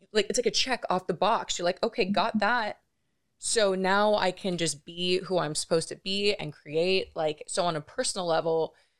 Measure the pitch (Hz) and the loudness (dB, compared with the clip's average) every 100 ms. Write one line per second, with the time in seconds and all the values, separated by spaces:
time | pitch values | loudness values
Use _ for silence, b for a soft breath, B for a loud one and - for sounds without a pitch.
0 | _ 214 208 208 240 - 269 240 - 180 | _ -2 0 0 0 0 0 -2 -2 -2
1 | - 175 185 220 - - 175 180 226 - | -2 0 2 2 -2 -2 -2 0 -2 0
2 | 202 202 226 220 202 240 208 - _ _ | 0 2 2 2 2 0 -2 -8 _ _
3 | _ _ _ _ - 226 202 190 185 196 | _ _ _ _ -2 2 4 2 2 4
4 | 208 208 185 185 202 175 165 143 - 170 | 4 4 2 0 -4 0 -2 -4 -12 -4
5 | 180 180 180 180 151 156 - 170 160 - | 0 0 2 0 0 -4 0 0 0 -10
6 | 190 196 202 208 151 - - 156 180 190 | -6 -2 0 -2 -6 -12 -6 -2 2 0
7 | - - 156 151 - - 175 156 147 - | -2 -4 -4 -4 -6 -2 -2 -2 -6 -6
8 | 254 - 175 160 160 165 160 b b | -4 -2 0 0 2 0 -2 b b